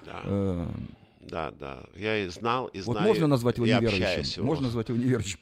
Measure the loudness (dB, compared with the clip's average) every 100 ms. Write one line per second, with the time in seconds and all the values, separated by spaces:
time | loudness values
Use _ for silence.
0 | -14 -8 -2 0 0 0 -4 -6 -10 -14
1 | -20 _ -10 -6 -6 -8 -12 -12 -14 -6
2 | -2 0 0 -2 0 0 -2 -6 -2 2
3 | 4 6 4 4 2 2 4 4 4 2
4 | 2 0 -2 -2 -2 0 0 -2 -2 0
5 | 2 2 0 -4